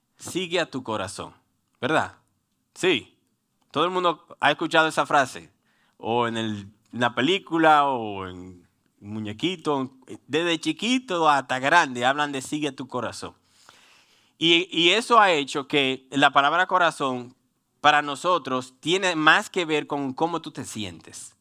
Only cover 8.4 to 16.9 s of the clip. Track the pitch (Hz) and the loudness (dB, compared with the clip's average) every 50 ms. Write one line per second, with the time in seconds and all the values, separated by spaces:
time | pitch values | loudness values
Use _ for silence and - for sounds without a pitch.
8.4 | 90 92 90 90 85 _ _ _ _ _ _ _ 101 104 107 110 107 104 107 107 | -16 -16 -18 -20 _ _ _ _ _ _ _ _ -14 -10 -10 -8 -8 -8 -8 -4
9.4 | - 175 190 160 - 156 147 135 131 127 _ _ _ - 104 - _ - 123 156 | -4 -6 -6 -4 -4 -2 -2 -2 -2 -6 _ _ _ -20 -20 -20 _ -6 -4 -2
10.4 | 170 175 165 160 - 156 156 - 202 226 254 262 254 - 185 170 160 156 143 139 | 0 0 -2 -2 -2 -6 -6 -4 -2 -2 -2 -2 -2 -4 -2 2 4 4 4 4
11.4 | 131 - 131 127 127 143 165 175 160 135 123 120 120 127 139 147 147 143 143 131 | 2 -2 -4 -2 2 4 4 4 4 4 -2 0 0 0 2 0 -2 -4 -4 -8
12.4 | - - 151 151 151 143 131 - 135 131 - - 117 95 95 - 98 82 - _ | -8 -6 -6 -4 -4 -4 -6 -6 -12 -8 -6 -6 -6 -6 -8 -10 -14 -14 -16 _
13.4 | _ _ _ _ _ _ - _ _ _ _ _ _ _ _ _ _ _ _ - | _ _ _ _ _ _ -20 _ _ _ _ _ _ _ _ _ _ _ _ -2
14.4 | 160 170 170 170 175 - - 170 170 170 190 220 240 - 240 226 208 190 170 147 | 2 4 4 4 2 0 -2 2 2 4 4 2 2 4 4 6 6 6 4 2
15.4 | 143 127 - 151 131 - - 143 135 131 131 127 _ - - 139 147 143 135 143 | 0 -4 -6 -8 -6 0 0 0 2 2 -2 -4 _ -6 0 4 4 4 6 4
16.4 | 139 143 160 170 185 - 190 180 175 160 | 2 4 2 2 0 2 2 2 2 2